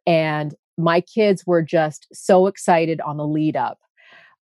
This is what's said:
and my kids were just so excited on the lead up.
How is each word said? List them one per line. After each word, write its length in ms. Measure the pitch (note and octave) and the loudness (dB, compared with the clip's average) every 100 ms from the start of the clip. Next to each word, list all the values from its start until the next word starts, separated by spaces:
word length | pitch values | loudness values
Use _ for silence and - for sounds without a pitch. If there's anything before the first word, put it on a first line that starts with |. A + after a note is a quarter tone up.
| - | 0
and 480 | E3 D#3 D3+ D3+ D3 _ - | 0 0 -4 -6 -10 _ -4
my 240 | E3 E3+ | 0 0
kids 440 | - - G#3 F#3 - | -2 0 0 0 0
were 160 | E3+ | -2
just 440 | D#3+ E3+ D#3 - _ | 0 -2 -2 -6 _
so 340 | - - F#3 F#3+ | -6 2 4 4
excited 540 | - - E3+ E3 D#3 | 0 0 2 0 -4
on 160 | D3 D3 | -8 -6
the 100 | D3+ | -4
lead 300 | D3+ D#3 C#3+ | -2 -2 -2
up. 220 | A#2 - _ _ _ - _ _ | -6 -8 _ _ _ -20 _ _